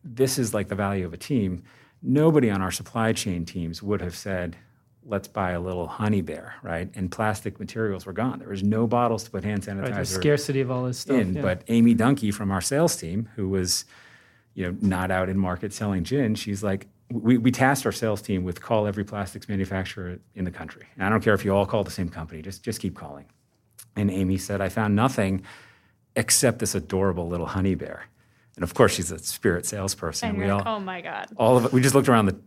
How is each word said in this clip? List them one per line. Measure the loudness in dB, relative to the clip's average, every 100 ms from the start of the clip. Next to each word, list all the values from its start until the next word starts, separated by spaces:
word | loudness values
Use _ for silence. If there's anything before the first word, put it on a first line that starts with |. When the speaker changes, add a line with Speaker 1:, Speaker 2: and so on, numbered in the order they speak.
Speaker 1:
This | -16 0 0 2
is, | 0
like, | -2 -2
the | -2
value | 0 -2
of | -4
a | -8
team. | -2 0 0 -4 -10 -20 _ _
Nobody | 0 4 6 6 4
on | 2
our | -2
supply | -4 -6 0 0
chain | 0 -2 -4
teams | -4 -6 -6 -6
would | -4 -2
have | -4 -8
said, | -6 -4 -4 -8 -20 _ _ _
"Let's | -6 -6 -4
buy | -4 -2
a | -2
little | -4 -4 -6
honey | -2 0 0
bear," | 0 -8 -12 -14
right? | -8 -6 -6
And | -6 -8
plastic | -2 -2 -2 -6 -10
materials | -10 -4 -4 -4 -8
were |
gone. | -4 -4 -4
There | -8
was | -2
no | 0 2 2
bottles | 2 2 0
to | -4
put | -6
hand | -4 -4 -4
Speaker 2:
Right, | -6
Speaker 1:
sanitizer | -4
Speaker 2:
there's | -4 -4
scarcity | 0 2 2 0 -2
of | 0
all | -2
this | -2 -4
stuff, | 0 0
Speaker 1:
in. | 2
Speaker 2:
yeah. | 0
Speaker 1:
But | 0 -2 2
Amy | 6 6
Dunkey | 6 4 2 0
from | -2 0
our | 0
sales | 0 2 2 0
team, | -4 -4 -6 -4
who | -2
was, | 0 0 -2 -4 -20 -20 -20 _ _ _
you | -6 -6
know, | 0
not | 0 2 0
out | 0 2
in | 0
market | 0 -2 -6
selling | -4 -2 -2
gin, | 0 0 0
she's | -2 -4 -4
like, | -2 -2 -6 _ _
"We, | -2 4 6
we | 4
tasked | 4 4 4 0
our |
sales | 0 0 -2
team | 0 -2
with | -2 -6
call | -2 0 0
every | -2
plastics | -4 -4 -6 -8 -6
manufacturer | -4 -2 -2 -4 -8 -10 -12 _
in | -6
the | -6
country." | -6 -14 -16 -20
And | -4
I | 0
don't | 4
care | 4
if | 4
you | 4
all | 2 4
call | 0
the | -2
same | -4 -6
company, | -6 -12 -12
just, | -12 -10
just | -8 -6
keep | -6
calling. | -8 -14 -16 -20 _ _ _ _ -20 -12 -2
And | -2
Amy | 0 0 -2
said, | -2 -2
"I | -2
found | 0 2 2
nothing | 2 2 0 0 -6 -20 -20 _ _ _ _ -4
except | 0 4 4 2
this | -2
adorable | -2 -2 0 2 0 -2
little | -4 -2
honey | 0 0
bear." | 0 -4 -12 -16 _ _ _ _ -8
And |
of | -6
course, | 6 6
she's | 6 -4
a | -6
spirit | -8 -2 0 0
salesperson. | -2 -4 -4 -4 -6 -4 -4
Speaker 3:
And | -2
Speaker 1:
We |
Speaker 3:
you're | 0
Speaker 1:
all, | 0
Speaker 3:
like, | -2
"Oh | -6
my | -6 -10
God." | -10 -10 -10 2
Speaker 1:
all | 6 6
of |
it, | 6
we | 4
just | 6
looked | 4 6
around | 6 6
the | 0